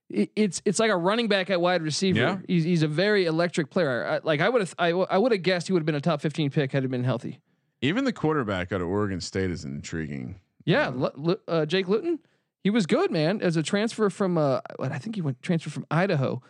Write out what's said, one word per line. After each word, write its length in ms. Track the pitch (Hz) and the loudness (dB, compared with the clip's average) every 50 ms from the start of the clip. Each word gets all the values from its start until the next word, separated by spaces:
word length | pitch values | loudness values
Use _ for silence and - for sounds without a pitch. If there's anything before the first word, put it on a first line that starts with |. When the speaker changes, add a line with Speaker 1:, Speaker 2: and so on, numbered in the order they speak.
| _ - | _ -6
Speaker 1:
It, 220 | - - 208 - - | -2 -2 -2 0 2
it's, 260 | - 214 202 - - - | 0 0 0 0 -2 -2
it's 140 | 214 185 - | 0 2 2
like 100 | 220 220 | 2 2
a 80 | 208 180 | 2 2
running 300 | 165 185 208 233 240 214 | 2 2 2 2 2 2
back 240 | 208 196 185 180 | 2 0 2 0
at 100 | 196 175 | 0 2
wide 220 | 170 175 180 180 160 | 2 2 2 2 0
receiver. 360 | 156 143 - 190 190 180 110 | -2 -2 0 2 2 4 4
Speaker 2:
Yeah. 180 | 120 156 190 190 - - | 4 2 2 -2 -2 0
Speaker 1:
He's, 160 | 185 170 156 | 2 2 4
he's 180 | 165 180 165 | 4 2 2
a 60 | 156 156 | 2 2
very 380 | 151 151 190 208 214 202 185 | 2 2 2 2 4 2 2
electric 440 | 165 160 160 175 175 - - 156 131 | 2 2 2 0 0 0 -2 -4 0
player. 340 | - 196 170 139 127 113 80 87 | 0 0 0 2 0 -2 -2 -2
I, 120 | 151 147 - | -2 -2 0
like, 180 | 147 156 143 | 0 0 2
I 80 | 165 208 | 2 2
would've, 240 | 254 247 196 156 - - | 2 2 0 0 -2 -2
I, 100 | 170 170 | 0 0
w-, 160 | 170 180 185 - | 2 2 0 2
I 120 | - 190 | 2 2
would've 240 | 214 262 226 196 160 | 4 4 2 2 2
guessed 240 | 175 185 175 165 - | 0 0 0 0 0
he 60 | 190 | 0
would've 120 | 175 156 | 0 2
been 80 | 156 156 | 2 0
a 60 | 143 | 0
top 200 | 139 175 160 143 | 2 0 0 0
fifteen 280 | - 160 143 - 156 139 | 0 -2 -2 0 -2 0
pick 220 | - 156 143 131 | 2 0 0 0
had 100 | - 139 | 0 -2
he 60 | 131 131 | -2 0
been 160 | 131 123 123 | -2 -2 0
healthy. 360 | 131 127 117 - - - - _ _ _ _ _ _ _ - | 0 -2 -2 -4 -8 -12 -12 _ _ _ _ _ _ _ -2
Speaker 2:
Even 240 | - 131 175 240 277 | 0 0 0 2 0
the 80 | 262 170 | 0 -2
quarterback 580 | - - 156 156 151 123 104 101 90 90 87 | 0 0 0 0 0 0 -2 -2 -2 -2 -2
out 100 | 107 95 | -2 -2
of 60 | 90 85 | -2 0
Oregon 340 | 95 104 107 101 95 85 | 0 0 0 0 -2 -4
State 300 | 78 - - 98 95 92 | -6 -6 -4 -2 -2 -2
is 120 | 85 78 76 | -2 -4 -6
intriguing. 760 | 69 67 73 85 - - 82 80 71 73 67 64 62 - - _ _ _ _ - | -8 -10 -10 -10 -8 -6 -6 -6 -6 -6 -8 -8 -10 -12 -14 _ _ _ _ -2
Speaker 1:
Yeah, 220 | - 180 269 302 160 | 0 2 2 2 0
Speaker 2:
Uh, 40 | |
Speaker 1:
Lu-, 200 | 131 127 147 156 - | -2 -4 -4 -4 -4
Lu-, 240 | - 143 165 180 - - - | -4 -2 -2 -2 -2 -4 -4
uh, 180 | 170 165 156 156 | -2 -2 0 0
Jake 200 | 175 190 190 175 | 0 -2 0 0
Luton, 320 | 202 220 - 339 339 285 _ _ _ _ _ _ _ _ - | 0 -2 0 -2 -4 -4 _ _ _ _ _ _ _ _ -2
he 60 | 190 | 0
was 140 | 208 240 190 139 | 2 2 2 2
good, 240 | 208 285 381 381 | 2 2 2 2
man, 280 | 277 165 151 160 202 220 | 0 0 0 0 0 0
as 140 | - 180 160 | 0 0 0
a 80 | 165 151 | 0 -2
transfer 460 | - - 202 214 233 - - 214 202 | 0 0 0 0 -2 -2 0 -2 -2
from, 280 | 185 - 208 185 180 165 | 0 0 -2 0 2 2
uh, 220 | 151 139 131 - - - - - | 2 2 0 0 -4 -6 -10 -6
what, 140 | - 135 | -6 -6
I 60 | - 131 | -6 -6
think 180 | - 220 226 | -8 -8 -6
he 60 | 208 | -4
went 200 | 165 143 127 - - | -4 -4 -6 -6 -2
transfer 260 | - 185 165 - 160 | -2 -2 -2 -2 -4
from 160 | 143 147 - - | -10 -8 -6 -2
Idaho. 500 | 147 160 185 202 180 143 131 113 113 131 - | 0 0 2 2 2 0 0 0 -2 -4 -8